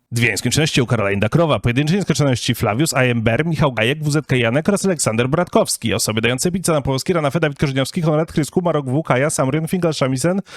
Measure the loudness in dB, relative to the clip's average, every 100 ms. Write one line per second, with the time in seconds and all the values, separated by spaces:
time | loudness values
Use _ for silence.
0 | -8 0 0 0 0 0 0 2 0 2
1 | 2 0 2 2 2 2 0 0 0 0
2 | 0 0 2 0 -2 -2 0 0 0 2
3 | 2 2 2 0 0 0 0 2 0 0
4 | -2 -2 0 0 2 0 0 0 0 -2
5 | -2 0 0 0 2 2 0 -2 -2 0
6 | 0 0 0 0 -2 -2 -2 -2 0 -4
7 | -2 -2 0 0 -2 0 -2 0 -2 -2
8 | 0 0 0 -2 -2 -2 0 -2 -2 -2
9 | 0 0 0 0 0 0 -2 -2 0 0
10 | 0 0 0 -2 -4